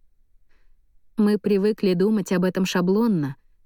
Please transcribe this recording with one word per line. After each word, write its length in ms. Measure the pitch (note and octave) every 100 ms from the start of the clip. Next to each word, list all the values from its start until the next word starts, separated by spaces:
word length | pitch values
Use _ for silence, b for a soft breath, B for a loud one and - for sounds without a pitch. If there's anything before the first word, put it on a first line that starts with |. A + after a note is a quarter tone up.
| _ _ _ _ _ _ - _ _ - - -
Мы 220 | G#3 G#3
привыкли 560 | G#3 G3+ G#3 A3 F#3+
думать 380 | F3+ G#3 G#3+ F3
об 120 | F3+
этом 220 | F3+ F#3+ F#3
шаблонно, 680 | F#3 F3+ G#3 A#3 F3 C#3 - _ _